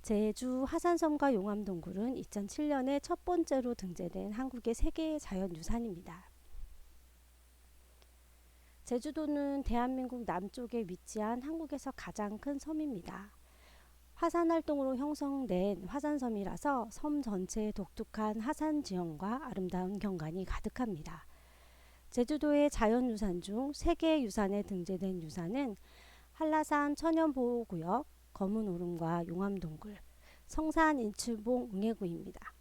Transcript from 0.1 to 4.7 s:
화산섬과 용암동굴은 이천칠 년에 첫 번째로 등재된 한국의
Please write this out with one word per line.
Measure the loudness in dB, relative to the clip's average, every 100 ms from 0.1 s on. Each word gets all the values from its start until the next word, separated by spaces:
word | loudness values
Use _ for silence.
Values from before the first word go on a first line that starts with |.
| 2 2 0 -2 0
화산섬과 | 0 2 4 4 4 4 4
용암동굴은 | 4 2 -2 -2 -4 -4 -2 -2 -2
이천칠 | -4 -6 -4 -2 0
년에 | 2 2 0
첫 | 0 -4
번째로 | 2 2 4 2 2
등재된 | -4 -6 -4 -4 -4 -4
한국의 | -4 -4 -2 -2